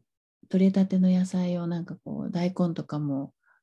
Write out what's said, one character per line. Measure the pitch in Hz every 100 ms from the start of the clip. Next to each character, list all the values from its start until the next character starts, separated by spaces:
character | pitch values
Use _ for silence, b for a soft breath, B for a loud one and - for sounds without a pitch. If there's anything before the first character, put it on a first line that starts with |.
| _ _ _ _ -
取 | 190 190
れ |
た | 196 190
て | 190
の | 185
野 | 185 185
菜 | 185 180 175
を | 170
な | 170
ん |
か | 170 -
こ | - - -
う、 |
大 | 170 180 180
根 | 180
と | 156
か | 151 147
も | 147 135 139 _ _ _